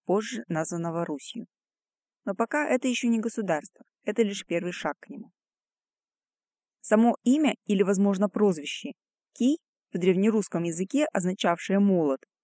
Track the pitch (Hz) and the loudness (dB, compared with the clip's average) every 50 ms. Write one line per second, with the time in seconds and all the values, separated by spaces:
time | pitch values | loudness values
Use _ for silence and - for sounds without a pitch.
0 | _ - 180 214 214 214 247 220 - - 170 156 160 - 175 170 170 170 165 170 | _ -2 -2 -2 -2 -4 -8 -10 -8 -4 -4 -4 -4 -4 -4 -6 -6 -4 -4 -4
1 | 170 - 151 135 - - - - 175 - _ _ _ _ _ _ _ _ _ _ | -4 -6 -6 -8 -10 -10 -12 -12 -14 -16 _ _ _ _ _ _ _ _ _ _
2 | _ _ _ _ - - 190 - 226 - - 294 294 - 247 247 - 254 240 - | _ _ _ _ -8 -6 -4 -4 -4 -2 -2 -2 0 0 0 0 0 -2 -2 0
3 | - 233 233 220 214 233 - 233 208 180 160 147 - - - _ _ _ _ _ | 0 0 0 0 -2 -2 -4 -4 -2 -2 -2 -2 -4 -8 -16 _ _ _ _ _
4 | - - 208 - 226 202 196 196 - - 170 170 165 180 175 - - 151 143 - | -8 -4 0 0 0 0 -2 -6 -6 -4 -4 -4 -4 -4 -6 -6 -6 -6 -6 -8
5 | - - 143 - - - _ _ _ _ _ _ _ _ _ _ _ _ _ _ | -10 -18 -16 -16 -16 -18 _ _ _ _ _ _ _ _ _ _ _ _ _ _
6 | _ _ _ _ _ _ _ _ _ _ _ _ _ _ _ _ - - 220 214 | _ _ _ _ _ _ _ _ _ _ _ _ _ _ _ _ -2 2 4 4
7 | 233 240 - - - 240 262 311 311 254 - - _ - 208 190 202 185 202 185 | 6 4 2 2 2 2 4 4 4 2 0 -2 _ 0 2 2 2 2 2 2
8 | 202 202 196 185 208 196 - 208 208 202 175 147 143 - - - - - - _ | 2 2 2 2 0 0 2 2 2 2 2 0 -4 -8 -10 -10 -10 -12 -14 _
9 | _ _ _ _ _ _ - - 233 262 302 - _ _ _ _ _ _ - 175 | _ _ _ _ _ _ -4 0 2 2 2 0 _ _ _ _ _ _ -6 0
10 | 170 185 180 185 196 220 214 220 196 - - 165 170 170 160 165 196 - - 277 | 2 2 4 4 4 2 2 2 0 -2 -2 -4 -4 -2 -4 -4 -4 -2 0 0
11 | 302 - - - 175 185 196 - - 185 170 - - - 190 202 202 196 185 175 | 0 0 -2 -2 -2 -2 -2 0 0 0 0 0 -2 0 2 4 4 4 4 4
12 | 160 143 135 - - - _ _ | 2 2 0 -2 -6 -12 _ _